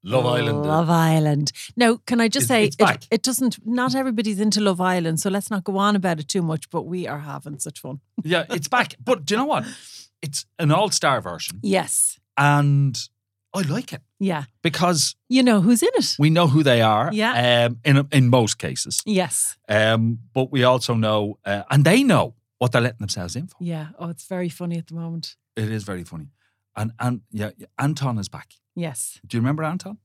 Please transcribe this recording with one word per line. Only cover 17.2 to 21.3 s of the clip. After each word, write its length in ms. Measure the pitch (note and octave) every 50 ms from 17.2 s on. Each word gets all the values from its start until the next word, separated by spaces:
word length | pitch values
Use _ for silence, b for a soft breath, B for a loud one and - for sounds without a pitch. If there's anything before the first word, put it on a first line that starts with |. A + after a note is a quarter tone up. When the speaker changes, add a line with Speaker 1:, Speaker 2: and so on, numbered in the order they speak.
| A3 A2+ B3 A#2+ A#2+ B2 B2 A#2+ A#2+ A#2+
Speaker 1:
Um, 120 | A#2+ A2+ -
in, 220 | D3+ C#3 C#3 C#3 C#3+
in 180 | - C#3 B2+ A#2+
most 280 | B2 B2+ A#2 G2+ - _
cases. 460 | - D#2+ C2+ - - - - - -
Speaker 2:
Yes. 500 | G#3 G#3+ F#3 F3+ D3+ - - - - - _ _ -
Speaker 1:
Um, 480 | G#2+ G#2+ A2 A2 A2+ A2+ A2+ A2+ A#2 A2+ - _ _
but 180 | C3 C3 C3
we 120 | - C3+ B2
also 320 | B2+ B2+ B2 - - A#2+
know, 420 | A2+ A2 G#2+ G#2+ G#2+ G#2 G#2